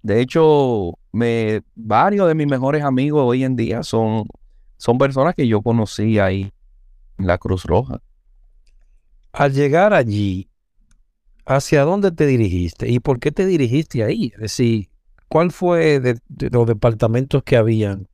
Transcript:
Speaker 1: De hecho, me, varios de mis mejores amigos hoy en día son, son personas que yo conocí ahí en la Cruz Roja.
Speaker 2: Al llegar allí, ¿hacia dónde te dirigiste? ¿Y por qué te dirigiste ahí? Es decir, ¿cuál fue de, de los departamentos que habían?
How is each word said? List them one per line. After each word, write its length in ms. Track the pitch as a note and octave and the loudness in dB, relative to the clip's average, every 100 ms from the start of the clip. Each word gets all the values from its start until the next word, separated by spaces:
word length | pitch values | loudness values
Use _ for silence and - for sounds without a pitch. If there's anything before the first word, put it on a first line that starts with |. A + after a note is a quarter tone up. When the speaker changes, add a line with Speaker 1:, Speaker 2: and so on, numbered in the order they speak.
Speaker 1:
De 180 | G#2+ G#2 | 0 0
hecho, 760 | B2+ E3 D#3+ D3 C3+ A2+ F2 E2+ _ | 0 2 4 4 2 0 -4 -10 _
me, 500 | A2 A#2+ A#2 A2 G#2+ - | -2 -2 0 -2 -4 -6
varios 540 | - A2+ A2 F3 G3+ F3+ | -18 -2 2 2 2 0
de 60 | |
mis 120 | D#3+ D3 | 0 -2
mejores 360 | C3+ C3 D3 | -2 0 -2
amigos 400 | D3 B2+ C#3+ D3 | 0 0 0 2
hoy 200 | B2+ B2+ | 2 0
en 120 | C3 B2+ | 0 -2
día 260 | A2 A2+ | -2 -4
son, 420 | - A2+ A2 A2 - - - - _ _ | -4 -2 0 -2 -6 -14 -20 -20 _ _
son 200 | - B2 | -2 2
personas 360 | C#3 C3+ D3+ | 2 2 0
que 120 | F3 B2+ | 2 0
yo 160 | G#2+ | 0
conocí 560 | A2+ A#2 G#2 - G#2+ G#2+ | 0 0 -2 -2 0 2
ahí 340 | G2 F#2+ F#2 _ _ _ - - - - | 2 -2 -6 _ _ _ -20 -20 -20 -6
en 80 | F#2 | -2
la 100 | F2+ | 0
Cruz 260 | - F#2 | 0 -4
Roja. 360 | - F#2 C3 - _ _ _ _ _ _ _ _ _ _ _ _ _ | 0 -2 -2 -10 _ _ _ _ _ _ _ _ _ _ _ _ _
Speaker 2:
Al 200 | - C#3+ | -2 0
llegar 420 | C3+ C#3+ D#3 G3+ | 2 2 4 4
allí, 540 | F#3+ A#2 G#2 G2+ F#2 - _ _ _ _ _ _ _ _ _ - | 2 0 -2 -2 -4 -10 _ _ _ _ _ _ _ _ _ -2
¿hacia 380 | C3+ - D3+ | -2 2 2
dónde 260 | C#3+ G3 G3 | 2 2 -2
te 160 | E3 D3 | 0 2
dirigiste? 640 | B2+ G#2+ F2+ F2 - A#2 | 2 0 0 -4 -6 -2
¿Y 80 | A#2+ | -2
por 220 | D3 B2+ | 0 -2
qué 100 | D3 | -2
te 160 | D3+ F#3+ | -2 0
dirigiste 560 | E3+ B2 C3 D#3+ A#2+ | 0 0 0 -2 -4
ahí? 300 | G#2+ G#3+ C#3+ | -2 -2 -6
Es 60 | - | -6
decir, 500 | G#2+ - B2 A2+ F#2 _ _ _ _ | -10 -2 0 0 -4 _ _ _ _
¿cuál 240 | D#3 F3 | 0 0
fue 480 | - F3+ E3+ D#3+ C#3+ | 0 0 2 2 2
de, 180 | B2+ A#2 _ | 0 -2 _
de 220 | - C3 | -8 -2
los 160 | A#2+ A#2 | 0 2
departamentos 760 | G#2+ B2 A2 A2+ A#2 C3+ C#3+ | 2 0 0 0 0 0 -2
que 120 | - B2 | 2 2
habían? 520 | A2 A2+ G#2 G2 F#2+ | 2 0 -2 -6 -12